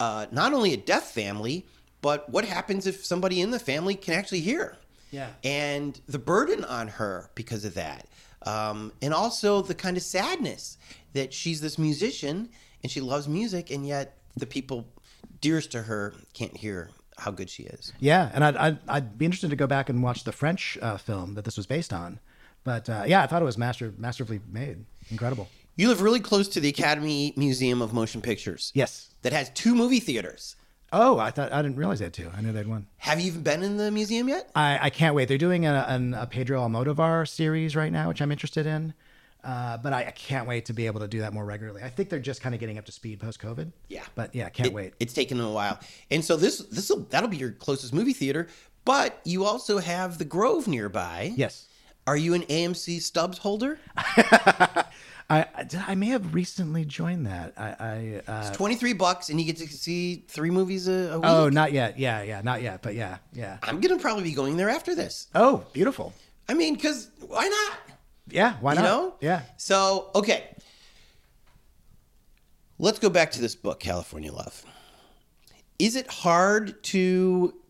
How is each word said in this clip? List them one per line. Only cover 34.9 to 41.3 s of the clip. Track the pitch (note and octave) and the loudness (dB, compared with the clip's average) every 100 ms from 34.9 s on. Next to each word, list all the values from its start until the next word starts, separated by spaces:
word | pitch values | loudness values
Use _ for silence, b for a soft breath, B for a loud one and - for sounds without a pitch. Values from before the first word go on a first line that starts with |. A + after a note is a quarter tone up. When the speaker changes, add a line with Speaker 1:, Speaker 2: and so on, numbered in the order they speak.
Speaker 2:
can't | - D#3+ | 4 4
wait. | D3 B2+ | 6 4
They're | C#3 | 4
doing | F3 F3+ D#3+ | 4 4 4
a, | C#3+ - | 4 2
an, | C3 B2 | 0 0
a | B2 B2+ | -2 -4
Pedro | C3 B2+ C3+ | -4 -2 0
Almodovar | A#2+ A2+ C3+ D3 E3 E3 D#3 | 2 0 0 2 4 2 0
series | - D#3+ D#3+ D#3+ D3+ | 0 0 2 0 0
right | D#3 | 0
now, | D#3+ E3 | 0 0
which | D#3+ | 0
I'm | D3 | 0
interested | D3 D3+ - D3+ | -2 -4 -2 0
in. | D#3 D#3+ D3+ b b b b | -2 -4 -8 b b b b
Uh, | C3+ B2 B2 A#2 | -8 -6 -4 -4
but | C#3 | -2
I, | C3 | -2
I | B2 | -2
can't | - - C3+ B2 | -8 -4 -4 -2
wait | A#2+ - | -4 -4
to | |
be | A2+ A2+ | -2 -2
able | G#2+ | -2
to | G#2 | -4
do | A2 | -4
that | G#2+ | -4